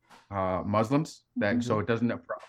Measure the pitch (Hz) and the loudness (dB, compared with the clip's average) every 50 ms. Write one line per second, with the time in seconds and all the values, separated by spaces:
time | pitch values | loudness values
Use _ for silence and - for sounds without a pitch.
0 | _ - - - - - 101 98 95 92 92 90 80 98 104 107 113 110 139 143 | _ -20 -20 -20 -14 -8 -4 -2 0 0 0 -2 -2 0 2 2 2 2 2 0
1 | 160 - - - _ _ - - 113 104 101 123 117 123 113 104 104 - 117 110 | 0 -2 -8 -16 _ _ -4 0 0 2 2 0 0 0 0 0 2 0 0 2
2 | 120 117 107 - - - - - - | 0 0 -2 -4 -6 -10 -10 -10 -10